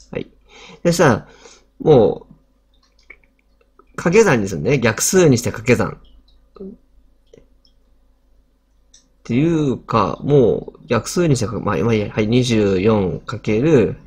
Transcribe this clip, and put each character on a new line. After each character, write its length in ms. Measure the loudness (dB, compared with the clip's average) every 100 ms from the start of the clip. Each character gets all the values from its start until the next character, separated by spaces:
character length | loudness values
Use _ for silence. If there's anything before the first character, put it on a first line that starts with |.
| _
は 80 | -14
い。 80 | -14 _ _ -20 -20 -6
そ 80 | -2
し 40 | 2
た 100 | 2
ら、 220 | 2 -4 -20 -20 -20 _ -4
も 460 | 2 4 4 0 -12
う、 1500 | _ _ _ _ _ _ _ -20 -20 _ _ _ _ _ _ _
掛 160 | -6 2
け 140 | 4
算 160 | 4 2
に 80 | -2
す 80 | -4
る 60 |
ね。 160 | -2 0
逆 240 | 0 -2
数 260 | 0 4 4
に 80 | 2
し 60 |
て 100 | -2
掛 140 | -4 0
け 100 | 0
算。 240 | -2 -8 _ _ _ _ _ -20
っ 40 | -20 -20 _ _ _ _ _ -20 _ _ _ _ _ _ _ _ _ _ _ _ _ _ _ _ _ _
て 120 | -4
い 120 | 0 0
う 300 | 0 -2 -4
か、 420 | -4 -2 -2 -4
も 500 | 0 2 2 0 -6 -16
う、 100 | -4
逆 240 | -4 -2
数 160 | -2 0
に 100 | 0
し 40 |
て 60 | -2
か-、 140 | -6
ま 140 | -4
あ、 20 | -2
ま 140 | 0
あ 40 |
い 40 | -2
い 20 |
や。 100 | -2
は 120 | -4
い。 40 | 0
二 160 | 0
十 380 | 2 0 0 0
四 400 | 2 0 -2 -6
か 180 | -10 -10
け 220 | -4 -2
る、 380 | 2 2 2 -4